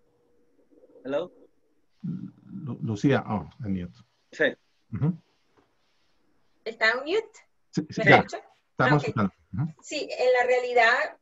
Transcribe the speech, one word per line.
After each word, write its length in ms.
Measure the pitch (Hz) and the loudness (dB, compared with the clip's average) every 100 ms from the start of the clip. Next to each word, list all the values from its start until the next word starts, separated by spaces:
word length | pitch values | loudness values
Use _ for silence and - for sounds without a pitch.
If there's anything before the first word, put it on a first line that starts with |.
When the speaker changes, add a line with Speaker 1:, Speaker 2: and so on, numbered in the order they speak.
| _ _ _ _ _ _ _ _ - - | _ _ _ _ _ _ _ _ -20 -18
Speaker 1:
Hello. 300 | 131 143 180 _ - _ _ _ _ _ | -8 -6 -8 _ -20 _ _ _ _ _
Speaker 2:
Lu-, 760 | 185 - - - - 196 151 120 | -10 -10 -12 -18 -18 -14 -12 -8
Lucía, 440 | 139 104 143 120 - | -6 -2 2 0 0
oh, 220 | 107 73 - | -6 -6 -10
unmute. 400 | 110 92 87 - _ _ _ | -6 -6 -6 -14 _ _ _
Speaker 1:
Sí. 140 | - 143 - _ _ _ | -2 -2 -2 _ _ _
Speaker 2:
Ujú. 240 | 104 151 170 _ _ _ _ _ _ _ _ _ _ _ _ _ _ | -4 -4 -4 _ _ _ _ _ _ _ _ _ _ _ _ _ _
Speaker 3:
¿Está 280 | - 226 220 | -14 -2 0
en 80 | 247 | 0
mute? 400 | 294 415 440 - _ _ _ | -2 -4 -4 -10 _ _ _
Speaker 2:
Sí, 140 | - - | -8 -6
sí, 120 | - - | 0 6
Speaker 3:
¿Me 40 | |
Speaker 2:
ya. 40 | 131 | 6
Speaker 3:
escucha? 200 | - - - _ _ | 6 -8 -16 _ _
Speaker 2:
Estamos 200 | - 131 | 0 4
Speaker 3:
Ah, 40 | 147 | 2
ok. 80 | |
Speaker 2:
escuchando. 300 | 143 - - - _ | 2 0 -2 -2 _
Ujú. 300 | 95 160 - | -6 -6 -6
Speaker 3:
Sí, 260 | - 302 - - | -10 -8 -6 -2
en 160 | 254 | 2
la 100 | 254 247 | 2 2
realidad 720 | 247 247 240 226 262 311 - | 2 2 4 4 4 -2 -8